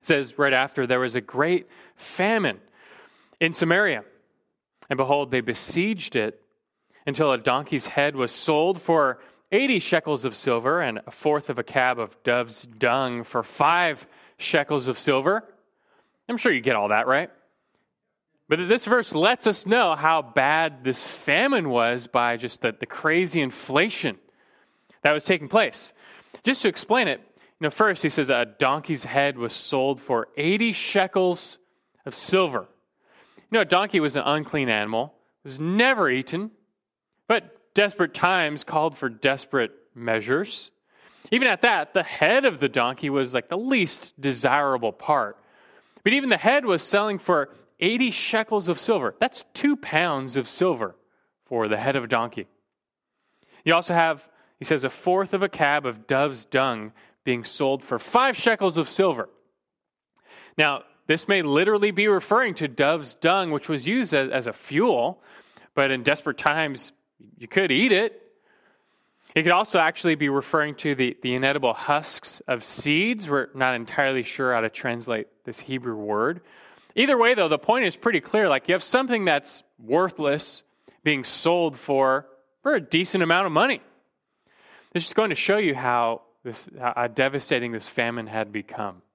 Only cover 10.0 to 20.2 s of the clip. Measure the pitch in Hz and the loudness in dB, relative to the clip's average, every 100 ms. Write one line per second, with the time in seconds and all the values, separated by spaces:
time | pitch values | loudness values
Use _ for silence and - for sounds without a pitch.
10 | 156 143 123 - - 117 123 165 143 110 | 0 -4 -4 -4 -2 0 0 0 -2 -6
11 | - - 156 147 143 123 - 139 127 120 | -12 -4 0 0 -2 -8 -2 0 0 0
12 | 110 _ - 120 117 113 123 110 120 127 | -6 _ -2 0 -2 -10 -18 -2 0 2
13 | 131 120 113 123 110 - 147 170 175 143 | 0 -4 -6 -6 -6 0 2 4 0 -4
14 | - _ _ _ - 160 143 147 127 120 | -14 _ _ _ 0 0 2 -2 -2 -2
15 | - 131 139 214 - _ _ _ _ _ | 2 2 2 0 -4 _ _ _ _ _
16 | _ _ - 233 247 139 123 113 101 107 | _ _ -10 -2 0 2 2 2 2 2
17 | 117 135 175 _ _ _ _ _ _ _ | 4 2 0 _ _ _ _ _ _ _
18 | _ _ _ _ _ 156 180 240 - 247 | _ _ _ _ _ -2 2 0 2 0
19 | - 156 185 247 220 202 185 233 196 151 | 2 2 2 4 0 -2 0 2 4 2
20 | 156 160 | 2 2